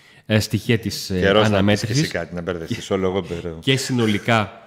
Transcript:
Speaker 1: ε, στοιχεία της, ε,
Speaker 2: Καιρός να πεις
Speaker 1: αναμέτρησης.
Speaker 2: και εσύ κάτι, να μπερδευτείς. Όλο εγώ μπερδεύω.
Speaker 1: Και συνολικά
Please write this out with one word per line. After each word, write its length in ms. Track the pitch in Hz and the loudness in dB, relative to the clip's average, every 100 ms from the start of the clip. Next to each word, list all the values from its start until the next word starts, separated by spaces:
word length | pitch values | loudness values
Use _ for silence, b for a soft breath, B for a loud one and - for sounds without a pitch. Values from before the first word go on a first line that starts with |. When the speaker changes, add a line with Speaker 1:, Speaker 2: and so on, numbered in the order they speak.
| b b b | b b b
Speaker 1:
ε, 140 | 107 | 2
στοιχεία 400 | - 104 - 113 | 2 -2 0 0
της, 300 | 101 - - | 0 -8 -4
ε, 100 | 92 | 0
Speaker 2:
Καιρός 140 | 98 | 4
να 60 | 104 | 6
πεις 80 | 110 | 4
Speaker 1:
αναμέτρησης. 460 | 101 101 104 107 127 | 4 4 2 0 -2
Speaker 2:
και 60 | |
εσύ 100 | 160 | 0
κάτι, 240 | 90 82 87 | -2 -6 -8
να 60 | |
μπερδευτείς. 500 | 85 87 82 - - | -6 -6 -6 -8 -2
Όλο 160 | 98 92 | 0 0
εγώ 180 | 95 85 | -2 -4
μπερδεύω. 300 | 85 85 80 | -6 -8 -6
Speaker 1:
Και 180 | 104 135 | 0 0
συνολικά 840 | - 127 110 101 - 113 101 - | 0 0 0 0 2 2 0 -6